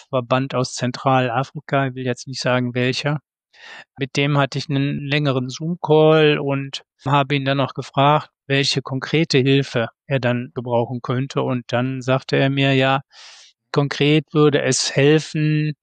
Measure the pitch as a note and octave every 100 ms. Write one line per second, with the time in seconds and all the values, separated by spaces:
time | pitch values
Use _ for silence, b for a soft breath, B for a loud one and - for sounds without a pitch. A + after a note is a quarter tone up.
0 | - C3 A#2+ C3 C3+ B2 B2+ - B2 -
1 | C3+ C3 B2+ A#2 C#3 D#3 - C#3 C3+ B2+
2 | B2+ B2 - B2+ C3 B2 B2 B2 B2 B2+
3 | D3 D3+ - _ _ B B B - -
4 | C3+ - C#3+ D3 C#3 C#3 - C#3 C#3 C#3+
5 | C#3+ D3 D3 C3 B2+ B2 D#3+ F3 - D#3
6 | D#3 D#3 D3+ D3+ C#3+ C#3 C#3 - - _
7 | C3+ C#3+ C3+ C#3+ C3+ C#3 B2+ - - -
8 | C#3 D3+ - _ - C#3 C#3 C#3 - C3
9 | - D3+ E3+ C#3 C3 C3+ C3+ B2 A2+ -
10 | - C#3 A#2+ B2 C3 C3 B2 A#2+ A#2+ B2
11 | - B2 C3+ C#3 C3 B2 - A#2+ C3 C3
12 | B2+ C3 - C#3 C3+ C#3 C#3 C3+ C3 C3+
13 | - B B B B _ _ - C#3+ -
14 | C#3+ D#3 - D3+ D3+ C#3+ C3 B2+ - -
15 | C#3+ D#3 - D#3 D3+ D3+ D3+ D3